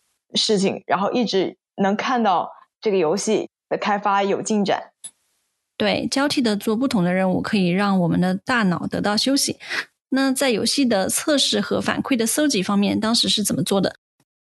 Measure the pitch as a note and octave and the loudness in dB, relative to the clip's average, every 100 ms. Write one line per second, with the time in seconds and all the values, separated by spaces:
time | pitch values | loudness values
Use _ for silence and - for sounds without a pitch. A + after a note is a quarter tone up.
0 | _ _ _ A3+ - G3+ F#3+ - - E3 | _ _ _ -4 0 2 0 -2 -2 -2
1 | G3+ B3+ G3+ F#3+ D#3+ - _ - G3 G#3 | 0 0 0 0 -2 -6 _ -2 0 0
2 | A#3+ B3+ G#3+ E3+ - - - _ A3 G3 | -2 0 2 0 -2 -10 -20 _ 0 2
3 | D#3 G3 A3 G#3 - _ _ D#3 G#3 G3+ | 2 0 0 0 -2 _ _ -4 -2 0
4 | G#3 G3 G3+ F3+ F#3 G#3+ F#3 B2 - _ | 0 0 0 -2 0 0 2 -2 -4 _
5 | - - _ _ _ _ _ - G#3 F#3+ | -20 -20 _ _ _ _ _ -4 0 0
6 | - C4+ C#4+ C#4+ A3+ G#3 - A3 C4+ A3 | -2 -2 0 0 0 0 -2 -2 0 0
7 | F3 F#3 F#3+ F#3 - G#3 F3 F3+ G3+ F#3+ | 0 0 0 -2 0 0 2 2 2 2
8 | E3+ F3 F3+ F#3 - B3 G3 E3+ - F3+ | 2 2 0 -2 -2 0 2 0 -4 -2
9 | G3+ G#3+ B3+ C#4 - - - - - _ | -2 0 2 0 0 -6 -8 -8 -8 _
10 | _ C4 C4+ C4 C#4 A3 A3+ - B3+ G3+ | _ 0 2 2 0 2 0 0 2 2
11 | F#3+ - - C#4+ - G#3 - G3 G3+ - | 0 -2 0 0 2 0 0 -2 -2 -2
12 | - B3 A3+ - D4+ A3 F#3+ G3+ G3 G3+ | -2 0 0 0 0 0 0 0 2 0
13 | A3 A#3 G3 - G3 A3+ F#3 G3 - - | 0 0 2 0 0 -2 0 0 0 -4
14 | _ _ _ _ _ | _ _ _ _ _